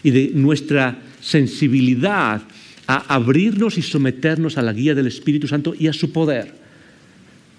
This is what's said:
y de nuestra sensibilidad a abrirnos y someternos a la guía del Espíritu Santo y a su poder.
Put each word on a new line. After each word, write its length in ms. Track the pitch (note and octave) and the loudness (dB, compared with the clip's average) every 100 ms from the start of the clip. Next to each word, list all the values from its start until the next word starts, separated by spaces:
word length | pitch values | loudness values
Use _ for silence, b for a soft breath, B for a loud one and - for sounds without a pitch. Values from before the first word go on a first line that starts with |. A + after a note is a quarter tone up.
y 80 | C3+ | 2
de 200 | B2 C#3 | 2 2
nuestra 680 | D3 C#3 D3 - C#3+ B2+ A#2+ B B | 2 2 2 0 0 0 -4 B B
sensibilidad 1200 | - D#3 B2 - C3+ C3+ B2+ B2 F#3+ G3 A#2+ G#2+ - B B B - | -2 0 0 0 0 2 2 2 0 0 0 -2 -8 B B B -4
a 260 | C3+ - | -4 0
abrirnos 640 | C3 A#2 E3 A3 G3 A3+ F3+ | 0 2 2 2 0 -2 -2
y 40 | |
someternos 760 | - D3+ C3 B2+ D#3 D#3+ D#3+ B2+ | -2 0 0 0 -2 0 -2 -2
a 40 | |
la 100 | A2+ | -2
guía 240 | G#2+ D3 C#3 | 0 0 2
del 120 | B2+ | 0
Espíritu 400 | - - D3 C#3+ | -2 -2 -2 0
Santo 280 | D3 D#3+ - | -2 -4 -2
y 100 | D#3+ | -2
a 60 | |
su 200 | D3 D3+ | 0 -2
poder. 400 | D#3+ D#3 B2 G2+ - B B B B B B B B B | 0 0 -2 -6 -16 B B B B B B B B B